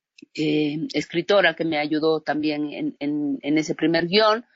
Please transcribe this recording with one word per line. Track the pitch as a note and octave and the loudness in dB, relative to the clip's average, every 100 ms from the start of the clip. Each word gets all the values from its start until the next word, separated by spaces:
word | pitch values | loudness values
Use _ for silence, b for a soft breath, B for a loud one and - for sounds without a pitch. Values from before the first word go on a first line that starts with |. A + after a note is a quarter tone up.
| _ _ - | _ _ -12
eh, | - D3+ D3+ D3+ D3+ C#3 | -4 0 0 0 -2 -4
escritora | D#3 - E3+ E3 G3+ F3 | -6 -4 -4 2 4 4
que | D#3+ | 2
me | D#3+ D3+ | -2 -2
ayudó | D3+ D#3 D#3+ D#3 | -2 0 2 0
también | D3+ D3 D3+ D3 D3 | -2 -2 -2 -2 -4
en, | - D3+ - | -6 -6 -4
en, | C#3+ D3 D3 C3+ | -4 -2 -2 -4
en | C#3 D#3 | 0 0
ese | D#3 | 0
primer | D#3 D#3+ E3 E3+ | 0 0 0 2
guión. | G3+ A3 A3 b | 4 4 2 b